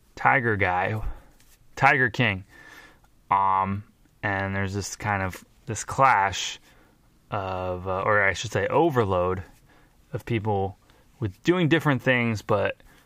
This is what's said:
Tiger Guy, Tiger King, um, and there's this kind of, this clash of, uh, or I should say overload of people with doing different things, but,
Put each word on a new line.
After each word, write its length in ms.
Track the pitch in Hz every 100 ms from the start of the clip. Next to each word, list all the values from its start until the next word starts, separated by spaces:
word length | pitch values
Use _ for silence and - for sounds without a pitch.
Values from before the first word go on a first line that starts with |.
| _ -
Tiger 400 | 123 131 117 101
Guy, 460 | 95 90 98 110 - - - _ - - - -
Tiger 340 | 135 147 127
King, 340 | - 117 95 - - - - - _ _ _ -
um, 540 | 98 98 95 95 98 - _ _ _
and 340 | 104 98 98 98
there's 180 | 98
this 220 | 98 95 -
kind 280 | 110 98
of, 200 | 95 - - _ -
this 180 | 104
clash 760 | - - 135 107 98 92 - - - _ _ _ _ _ -
of, 560 | 107 95 92 92 90 92
uh, 140 | 92
or 200 | 104 104
I 120 | 98
should 180 | 90 107
say 160 | 104 98
overload 760 | 127 170 127 98 92 90 92 - - _ _ _ _ _
of 120 | 107 -
people 520 | 117 107 101 95 - _ _ _ -
with 220 | 104 -
doing 260 | - 180 156
different 320 | 160 151 127
things, 400 | 131 123 117 110
but, 340 | - 104 98 - - -